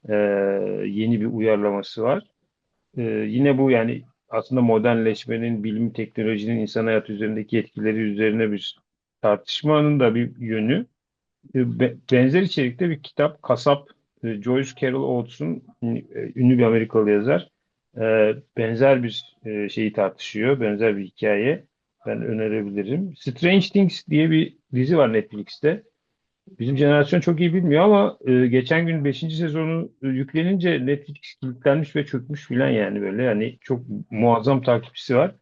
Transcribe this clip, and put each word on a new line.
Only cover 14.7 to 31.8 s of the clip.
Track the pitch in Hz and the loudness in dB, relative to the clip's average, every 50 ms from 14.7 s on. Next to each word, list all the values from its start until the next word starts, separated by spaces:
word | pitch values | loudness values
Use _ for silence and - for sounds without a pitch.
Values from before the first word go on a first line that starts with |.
| - - | -6 -4
Carol | 143 131 127 135 139 | -4 -2 -2 -2 -2
Oates'un, | 131 127 120 120 120 - - 147 160 160 - _ - _ _ 123 | -2 -2 -4 -4 -8 -10 -8 -6 -6 -6 -8 _ -20 _ _ -6
e, | 117 117 120 - - - 113 117 113 - | -4 -4 -6 -8 -10 -12 -10 -10 -10 -2
ünlü | 131 127 123 127 | 2 4 4 6
bir | 120 120 | 6 4
Amerikalı | 113 113 113 113 110 - 113 107 104 | 4 4 2 0 2 0 2 4 4
yazar, | 104 101 104 127 151 175 - _ _ _ _ _ _ _ _ _ _ | 2 2 2 2 0 0 -2 _ _ _ _ _ _ _ _ _ _
e, | 120 113 113 110 110 107 107 110 - _ _ _ | -4 -2 0 4 4 4 2 0 -4 _ _ _
benzer | - 117 113 117 113 135 139 139 127 120 | -4 -4 -4 0 2 4 4 4 4 0
bir, | 117 104 - - _ _ _ - | -4 -6 -10 -16 _ _ _ -12
e, | 110 107 104 104 98 | -8 -6 -6 -6 -4
şeyi | - 110 110 107 104 | -4 -2 -4 -2 0
tartışıyor, | 110 98 95 - _ - - - 107 110 131 143 127 | 0 -2 -2 -2 _ -16 -10 -6 -2 0 0 0 0
benzer | 117 104 104 101 113 113 101 | 0 -2 -2 0 0 0 0
bir | 101 98 | -2 -6
hikaye. | 92 _ - 117 107 104 101 110 135 160 - - _ _ _ _ _ _ _ _ | -10 _ -4 0 0 0 2 0 0 -2 -4 -8 _ _ _ _ _ _ _ _
Ben | - 110 113 | -8 -8 -6
önerebilirim. | 113 120 113 110 110 107 107 107 104 101 101 101 98 101 135 170 202 185 143 | -6 -6 -4 -4 -2 -2 -2 -4 -4 -4 -6 -6 -4 -4 -4 -6 -6 -8 -12
Strange | _ - 139 123 - 170 175 190 196 190 - - | _ -10 -10 -6 -2 2 4 4 4 2 2 2
Things | 202 196 175 - - - | 2 2 2 0 -6 -6
diye | - 151 151 156 160 | 0 2 2 2 4
bir | 160 160 165 - - _ _ _ 131 | 2 2 2 0 -6 _ _ _ -2
dizi | 123 127 139 175 | -2 0 2 4
var | 160 139 113 110 | 4 4 4 2
Netflix'te. | 110 104 - - 104 98 - - - - 151 170 214 _ _ _ _ _ _ _ _ _ _ _ _ _ - - _ | 0 -2 -2 -12 -14 -14 -14 -12 -2 -2 -2 -2 -2 _ _ _ _ _ _ _ _ _ _ _ _ _ -20 -10 _
Bizim | 113 127 139 | -4 -4 0
jenerasyon | 131 147 143 147 147 143 147 180 175 | 2 4 4 6 4 4 2 0 0
çok | - 175 170 151 | 2 0 0 2
iyi | 175 170 160 | 0 0 2
bilmiyor | 190 170 160 143 156 185 | 0 2 2 4 4 6
ama, | 208 208 202 202 - - _ - | 6 6 4 4 0 -2 _ 0
e, | 131 127 123 127 | 2 4 4 4
geçen | 123 120 127 123 - 160 165 170 | 4 2 0 2 2 0 0 0
gün | 165 165 156 139 | 0 -2 -2 -2
beşinci | 143 131 - 165 160 156 | -2 -2 -4 -6 -6 -4
sezonu, | 156 175 156 147 160 160 160 165 165 170 - _ _ 135 | -4 -4 -4 -4 -4 -4 -4 -4 -4 -6 -8 _ _ -6
e, | |
yüklenince | 135 131 127 135 - - 156 165 180 202 185 170 180 165 139 123 | -4 -4 -4 -6 -4 -2 -2 0 0 0 0 0 0 -2 0 0
Netflix | 135 143 143 143 - 147 - - - - _ | -2 -2 -4 -6 -16 -18 -18 -20 -20 -16 _
kilitlenmiş | - 131 123 120 - 147 139 156 | -10 -10 -10 -2 0 2 2 2